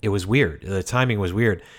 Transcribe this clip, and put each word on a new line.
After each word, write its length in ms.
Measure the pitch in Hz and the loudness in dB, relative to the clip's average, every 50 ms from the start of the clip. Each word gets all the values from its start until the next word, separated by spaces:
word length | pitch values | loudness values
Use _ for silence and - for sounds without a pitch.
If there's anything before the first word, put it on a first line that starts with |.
it 80 | - 110 | -2 0
was 160 | 98 101 90 | -2 -2 0
weird. 360 | 95 110 139 135 90 76 71 | 2 2 2 2 2 -2 -6
The 200 | - - 98 95 | -8 -6 -4 -4
timing 380 | 90 - - 123 131 127 117 104 | -4 -2 0 0 0 2 0 0
was 140 | 98 90 87 | -2 -2 0
weird. 280 | 104 117 117 101 82 - - - | 2 2 2 2 0 -4 -18 -20